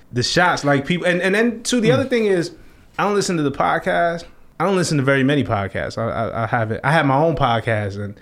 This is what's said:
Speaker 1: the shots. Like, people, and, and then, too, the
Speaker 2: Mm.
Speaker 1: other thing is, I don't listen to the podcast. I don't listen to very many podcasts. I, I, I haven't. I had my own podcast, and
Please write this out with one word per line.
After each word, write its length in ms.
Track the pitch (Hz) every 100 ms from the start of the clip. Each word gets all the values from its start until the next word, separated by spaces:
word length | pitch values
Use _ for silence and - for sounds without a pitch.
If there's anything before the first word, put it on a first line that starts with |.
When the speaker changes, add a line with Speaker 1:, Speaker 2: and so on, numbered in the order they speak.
| -
Speaker 1:
the 100 | 120
shots. 420 | 120 165 180 143
Like, 220 | 143 143 139
people, 200 | 180 170
and, 140 | 175
and 140 | 185
then, 280 | 202 240 233
too, 180 | - 247
the 100 | 220
Speaker 2:
Mm. 40 |
Speaker 1:
other 100 | 269
thing 200 | 262 240 214
is, 260 | 180 170 - - - - -
I 40 |
don't 100 | 185
listen 220 | 202 190 175
to 60 |
the 100 | 143
podcast. 720 | 139 165 165 185 175 170 170 - - - -
I 60 |
don't 120 | 175 190
listen 200 | 165 151
to 40 |
very 200 | 131 135
many 180 | 131 147
podcasts. 540 | 107 107 95 - 65 -
I, 100 | 113
I, 360 | 95 110 92
I 20 | 110
haven't. 340 | 123 107 107
I 80 | 135
had 140 | 160 143
my 100 | 135
own 180 | 160 -
podcast, 680 | 131 117 120 107 101 98
and 140 | 101 -